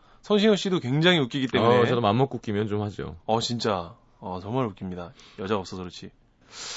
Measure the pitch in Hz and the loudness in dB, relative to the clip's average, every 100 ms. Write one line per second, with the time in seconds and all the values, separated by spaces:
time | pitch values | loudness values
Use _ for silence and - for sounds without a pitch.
0 | _ _ - 208 220 196 196 180 123 143 | _ _ 0 2 4 2 0 -2 0 4
1 | 175 175 123 143 131 123 113 123 117 120 | 4 4 2 -2 0 4 6 6 4 4
2 | 107 110 135 120 - 101 107 104 104 92 | 2 4 2 -2 -4 -2 -2 -2 -4 -6
3 | - 87 - 113 117 120 113 95 85 - | -10 -10 -2 -2 0 -2 0 -2 -4 -14
4 | _ _ 104 92 95 127 120 92 95 90 | _ _ -10 -10 -6 -4 -4 -6 -10 -10
5 | 85 - - - 95 107 90 95 90 - | -12 -18 -20 -12 -4 -4 -4 -10 -12 -14
6 | 95 - _ _ _ - - | -20 -20 _ _ _ -16 -14